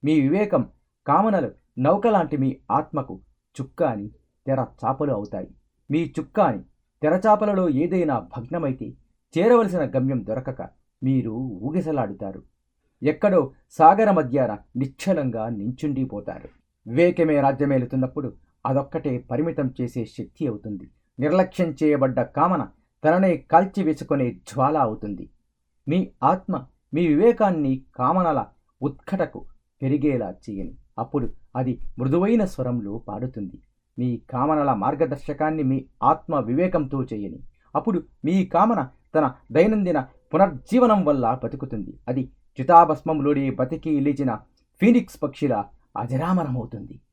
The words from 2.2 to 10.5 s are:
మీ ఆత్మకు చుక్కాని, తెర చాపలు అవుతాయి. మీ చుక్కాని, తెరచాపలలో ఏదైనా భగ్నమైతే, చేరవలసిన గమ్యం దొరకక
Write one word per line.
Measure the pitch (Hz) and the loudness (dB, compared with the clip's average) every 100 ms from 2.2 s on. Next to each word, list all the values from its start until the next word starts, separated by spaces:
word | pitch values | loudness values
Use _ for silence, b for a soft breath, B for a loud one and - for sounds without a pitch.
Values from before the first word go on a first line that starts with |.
| 156 147 | 0 -2
మీ | 135 - _ | -2 -4 _
ఆత్మకు | 120 156 151 127 95 _ _ _ - | -2 -2 -8 -8 -14 _ _ _ -14
చుక్కాని, | 131 - 160 110 107 - _ _ - | -12 -2 -2 -2 -10 -16 _ _ -4
తెర | 131 117 _ | -4 -4 _
చాపలు | 117 131 147 | -4 -2 -2
అవుతాయి. | 110 101 101 95 - _ _ _ | -4 -6 -10 -12 -18 _ _ _
మీ | 147 165 - | -4 -2 -6
చుక్కాని, | 143 - 170 104 - _ _ _ | -6 2 2 2 -10 _ _ _
తెరచాపలలో | 151 180 214 208 214 196 180 | 0 2 4 4 4 2 2
ఏదైనా | 131 175 185 160 123 | 0 0 0 0 -2
భగ్నమైతే, | - - 123 170 147 131 117 - _ _ _ 160 | -6 -12 -8 -6 -4 -6 -10 -14 _ _ _ 0
చేరవలసిన | 208 240 208 180 143 135 | 4 4 4 -2 -2 0
గమ్యం | 131 127 104 | 0 -2 -4
దొరకక | 117 127 | -6 -6